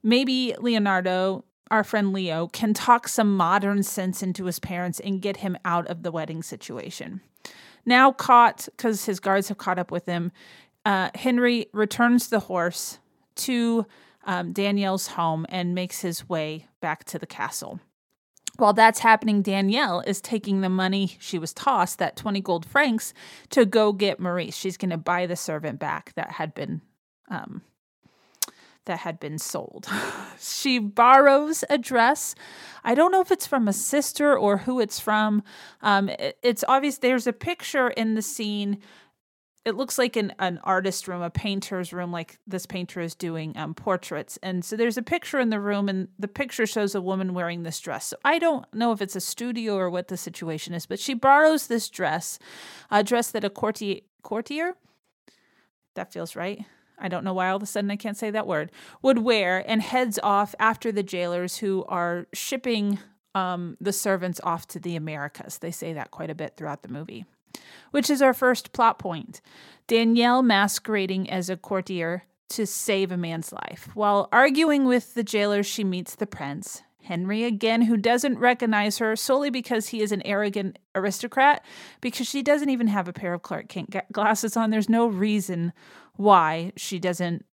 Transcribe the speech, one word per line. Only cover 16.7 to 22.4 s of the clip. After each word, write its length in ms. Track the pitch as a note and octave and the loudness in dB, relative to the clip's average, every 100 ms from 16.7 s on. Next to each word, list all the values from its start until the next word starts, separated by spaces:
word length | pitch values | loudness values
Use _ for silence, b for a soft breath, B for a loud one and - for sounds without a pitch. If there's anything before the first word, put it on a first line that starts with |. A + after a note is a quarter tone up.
| _ | _
back 240 | E3 D#3 | -6 -6
to 140 | - E3 | -6 -10
the 80 | D#3+ | -10
castle. 540 | - G#2+ - - - _ _ _ _ _ _ - - | -8 -8 -6 -10 -14 _ _ _ _ _ _ -14 2
While 160 | G#3+ | 4
that's 280 | G#3 A3+ A3 | 8 8 8
happening, 420 | A3+ A3 A3 G#3 | 6 6 6 2
Danielle 580 | F#3+ G3 G3 A3+ C4+ F3 - | 2 0 2 2 0 0 -2
is 140 | F#3+ | -6
taking 400 | - A3 G3+ F#3+ | -4 -4 0 0
the 80 | F#3+ | 2
money 480 | F#3 F#3 G3 F#3+ - | 0 0 0 -2 -6
she 180 | - F3+ | -8 -6
was 140 | D#3+ | -6
tossed, 460 | - - A#3 F3 - | -4 0 2 0 0
that 180 | F3+ - | -4 -4
twenty 240 | A3 G3 | -4 -4